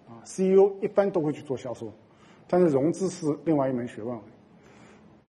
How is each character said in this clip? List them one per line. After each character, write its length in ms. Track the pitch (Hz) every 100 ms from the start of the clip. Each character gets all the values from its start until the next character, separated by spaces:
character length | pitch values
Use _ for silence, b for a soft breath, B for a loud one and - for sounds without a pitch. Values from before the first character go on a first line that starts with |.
| -
啊 140 | 117
，C 260 | - - 185
E 60 | 190
O 220 | 202 196
一 60 | 208
般 220 | - 196
都 120 | 185
会 100 | 151
去 100 | 143
做 160 | - 127
销 160 | 123
售， 180 | 117 110 - _ b b b b
但 140 | 180
是 60 | 180
融 240 | 135 147
资 180 | 165 185
是 160 | - 156 147 165
另 120 | 151
外 120 | 135
一 40 |
门 140 | 123 120
学 160 | 113
问。 160 | 110 120 104 - _ - B B B B B _ _